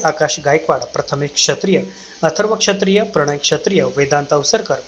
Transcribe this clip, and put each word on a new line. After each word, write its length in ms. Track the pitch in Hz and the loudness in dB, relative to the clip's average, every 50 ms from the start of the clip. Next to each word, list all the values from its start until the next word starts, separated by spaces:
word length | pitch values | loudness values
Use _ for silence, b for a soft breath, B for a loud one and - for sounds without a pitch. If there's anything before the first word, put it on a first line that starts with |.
| - | 0
आकाश 360 | 156 151 - 156 143 - 156 147 | 0 0 0 0 -2 -2 -2 0
गायकवाड, 400 | 143 147 160 156 - 147 127 - | 2 2 2 2 0 -2 -2 -2
प्रथमेश 460 | - - - - - 147 143 147 139 | -4 -4 -4 -4 -2 -4 -4 -4 -4
क्षत्रिय, 520 | - - - - 139 - - 196 185 - - - B B B B B B | -2 0 0 0 0 0 2 2 2 2 0 -2 B B B B B B
अथर्व 320 | 165 160 - - 208 214 220 | -2 0 0 0 0 0 0
क्षत्रिय, 480 | - - 208 190 190 196 190 196 208 | 0 0 0 0 0 2 2 2 2
प्रणय 360 | 220 - - 156 143 147 143 143 | 2 0 0 0 0 0 -2 -2
क्षत्रिय, 460 | - - 156 147 - - 196 160 135 127 123 | -2 -2 0 0 0 0 2 2 0 0 0
वेदांत 360 | 143 143 139 147 147 143 - | 0 0 2 0 0 0 2
अवसरकर, 440 | 151 147 139 - - 220 185 - 135 - - | 0 0 2 2 0 0 0 -2 -4 -4 -6